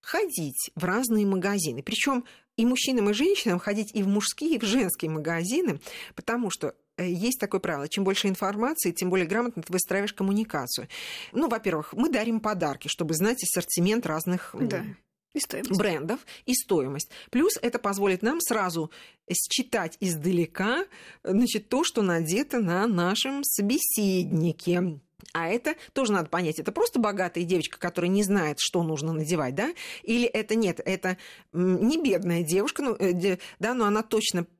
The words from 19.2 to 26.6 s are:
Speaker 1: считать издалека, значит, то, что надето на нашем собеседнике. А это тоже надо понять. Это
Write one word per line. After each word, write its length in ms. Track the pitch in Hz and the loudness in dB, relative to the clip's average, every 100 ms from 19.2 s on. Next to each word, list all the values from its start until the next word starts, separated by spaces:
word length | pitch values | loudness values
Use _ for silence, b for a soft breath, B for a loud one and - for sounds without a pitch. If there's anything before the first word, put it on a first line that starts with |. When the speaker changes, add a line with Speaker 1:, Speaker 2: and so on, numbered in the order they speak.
| - | -4
Speaker 1:
считать 640 | 180 - - 254 226 165 - | -4 0 -2 0 -2 -2 -4
издалека, 880 | 185 160 156 175 165 - 196 277 392 B B B | -2 0 2 2 2 0 0 0 -2 B B B
значит, 460 | - 196 240 214 - | 0 4 4 2 -2
то, 140 | 254 | 0
что 180 | 349 - | 0 2
надето 560 | 196 170 160 190 302 247 | 2 2 2 0 0 0
на 280 | 190 175 220 | 0 2 2
нашем 560 | 185 175 196 269 277 | 2 2 0 -2 -2
собеседнике. 1600 | 277 - 202 269 - - 202 185 160 165 170 160 - 175 180 147 _ _ - | -2 0 0 0 0 0 2 2 2 0 0 -2 0 0 0 -4 _ _ -10
А 140 | 165 165 | -4 -2
это 280 | 226 269 320 B | -2 -2 -6 B
тоже 180 | - 240 | -2 2
надо 160 | 202 156 | 2 2
понять. 300 | 170 170 | -2 -2
Это 120 | 160 | -2